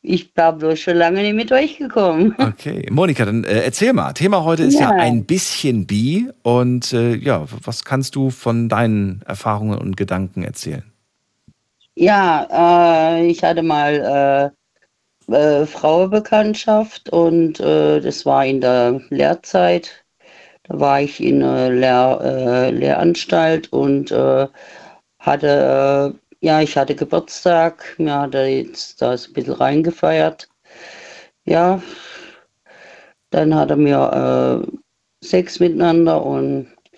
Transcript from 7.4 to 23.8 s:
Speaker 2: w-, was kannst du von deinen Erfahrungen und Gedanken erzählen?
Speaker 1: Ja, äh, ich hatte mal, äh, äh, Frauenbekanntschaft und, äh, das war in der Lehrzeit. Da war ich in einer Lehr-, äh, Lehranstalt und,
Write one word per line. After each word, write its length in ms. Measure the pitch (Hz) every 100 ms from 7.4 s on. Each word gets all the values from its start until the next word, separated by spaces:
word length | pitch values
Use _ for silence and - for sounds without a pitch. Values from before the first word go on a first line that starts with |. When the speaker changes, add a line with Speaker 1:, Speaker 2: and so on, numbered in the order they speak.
| 143
Speaker 2:
w-, 60 | -
was 200 | - - -
kannst 300 | 135 131 139
du 140 | 135
von 380 | 123 120 117 113
deinen 520 | 110 117 107 98 92 -
Erfahrungen 520 | 101 113 104 107 104
und 160 | 95 95
Gedanken 460 | 95 92 92 -
erzählen? 400 | 87 - 76 - - _ _ _ _ _ _ _ _ _ _ -
Speaker 1:
Ja, 1200 | 175 202 185 156 - 143 170 175 170 165 160 165
äh, 100 | 170
ich 160 | 170
hatte 200 | 170 165
mal, 880 | 160 147 147 147 113 139 139 139 143 _ _ _ _ _ _ _ -
äh, 40 |
äh, 320 | 123 151 143 151
Frauenbekanntschaft 1400 | - 151 165 190 214 214 214 214 214 - 214 220 - -
und, 500 | 170 170 165 165 156
äh, 380 | 147 156 151 151
das 240 | 143 147 139
war 200 | 139 135
in 140 | 135
der 380 | 127 123 120 135 -
Lehrzeit. 920 | 139 143 170 - 185 180 175 - - _ _ _ - - _
Da 160 | _ 143
war 200 | 143 139
ich 200 | 143 -
in 180 | 131 139
einer 260 | 135 131 127
Lehr-, 500 | 127 127 123 131 131
äh, 500 | 131 131 127 123 127
Lehranstalt 1000 | - 139 139 170 165 - 170 160 160 -
und, 400 | 139